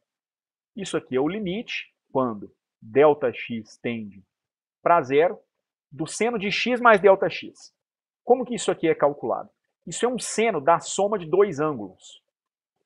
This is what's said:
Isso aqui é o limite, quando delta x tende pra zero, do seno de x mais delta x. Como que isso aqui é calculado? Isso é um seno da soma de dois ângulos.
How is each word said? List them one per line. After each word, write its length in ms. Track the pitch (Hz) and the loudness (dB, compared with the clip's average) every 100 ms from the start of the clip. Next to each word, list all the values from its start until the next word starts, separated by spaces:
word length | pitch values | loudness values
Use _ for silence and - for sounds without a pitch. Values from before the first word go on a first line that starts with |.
| _ _ _ _ _ _ _ - | _ _ _ _ _ _ _ -14
Isso 220 | 185 160 | -8 -8
aqui 180 | - 127 | -2 -2
é 40 | |
o 80 | 151 | -2
limite, 680 | 202 185 202 240 - - _ _ | -2 -6 -6 -8 -12 -14 _ _
quando 400 | 135 127 104 98 _ _ _ | -4 -2 -4 -12 _ _ _
delta 500 | 113 120 151 147 127 | -2 4 4 4 -2
x 460 | - - 117 107 - | -6 -8 -10 -10 -10
tende 460 | 127 117 104 98 _ _ _ _ _ _ | -8 -8 -10 -16 _ _ _ _ _ _
pra 200 | - 170 | 2 2
zero, 360 | 127 143 180 214 _ _ _ _ _ | 2 2 2 -2 _ _ _ _ _
do 160 | 131 156 | -10 -8
seno 320 | - 220 233 | -4 -2 -2
de 120 | 196 | -4
x 300 | - 226 247 | -4 -2 2
mais 180 | 240 208 | 6 8
delta 300 | 196 190 175 | 8 6 2
x. 420 | - 107 - - _ _ _ _ _ | -4 -12 -18 -20 _ _ _ _ _
Como 220 | - 262 240 | 0 0 0
que 100 | 226 | -4
isso 160 | - | -4
aqui 160 | 175 165 | -2 -2
é 80 | 156 | 0
calculado? 540 | 147 143 117 98 - _ _ _ - | 0 -2 -6 -6 -8 _ _ _ -14
Isso 200 | - 240 | -4 -4
é 40 | |
um 80 | 254 | -4
seno 420 | - - 226 170 | -6 -2 -2 0
da 200 | 139 165 | 2 2
soma 400 | - - 202 214 | 0 -4 -2 -2
de 60 | 160 | 0
dois 320 | 180 208 139 | 2 2 0
ângulos. 640 | 156 131 98 92 - - _ _ _ _ _ _ | -4 -4 -10 -16 -20 -20 _ _ _ _ _ _